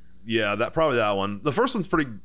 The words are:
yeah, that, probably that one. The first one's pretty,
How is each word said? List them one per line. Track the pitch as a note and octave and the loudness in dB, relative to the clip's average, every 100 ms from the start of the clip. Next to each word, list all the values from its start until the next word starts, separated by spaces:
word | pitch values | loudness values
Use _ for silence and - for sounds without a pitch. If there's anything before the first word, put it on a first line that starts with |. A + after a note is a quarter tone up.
| - - G#2+ | -18 -16 -2
yeah, | A2+ G#2 G#2 | 2 2 2
that, | A#2 | 0
probably | D#3+ D#3+ A#2+ | 2 2 4
that | G#2 | 2
one. | G2+ G2 G2+ | 2 0 -2
The | C#3+ | -2
first | C#3 B3 A3+ | 0 0 0
one's | E3 | 0
pretty, | E3 C#3 G#2 | 0 0 -6